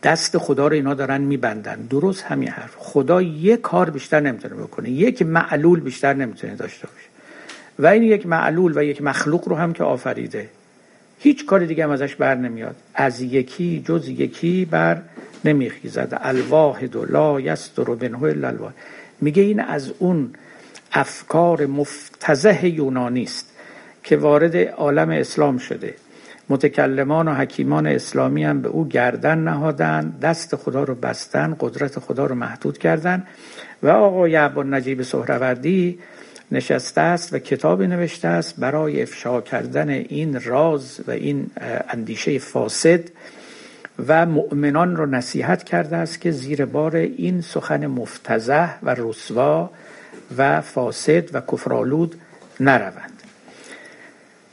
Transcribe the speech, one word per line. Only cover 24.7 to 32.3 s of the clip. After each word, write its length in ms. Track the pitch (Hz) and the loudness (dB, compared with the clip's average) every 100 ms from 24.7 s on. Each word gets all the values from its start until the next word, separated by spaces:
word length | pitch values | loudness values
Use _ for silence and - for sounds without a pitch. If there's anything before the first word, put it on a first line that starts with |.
| - 151 147 160 | 0 0 2 2
اسلام 480 | 160 - - 143 127 | 0 -2 0 2 0
شده. 360 | - - - - _ - - - _ | -4 -8 -8 -12 _ -20 -20 -20 _
متکلمان 800 | 139 147 - 139 135 135 156 160 | 2 2 2 0 0 0 0 0
و 60 | |
حکیمان 520 | 139 139 - 135 151 151 | 0 -4 -2 0 0 2
اسلامی 580 | 135 - 139 131 147 | 0 -2 -2 0 0
هم 180 | 151 143 | 0 0
به 60 | 127 | -2
او 200 | 156 156 | -2 -2
گردن 500 | 127 123 117 147 160 | 0 0 0 0 0
نهادند، 840 | 160 151 156 143 160 156 156 156 | 0 0 -2 0 0 0 -2 -2
دست 360 | 147 160 - - | -2 -2 -4 -6
خدا 260 | - 135 | -4 -2
رو 120 | 139 | -4
بستن، 600 | 123 123 117 - 139 156 - | -4 -6 -6 -4 -2 -2 -2
قدرت 380 | 123 - 139 - | -6 -4 -6 -6
خدا 280 | - 127 | -4 0
رو 80 | 143 | 0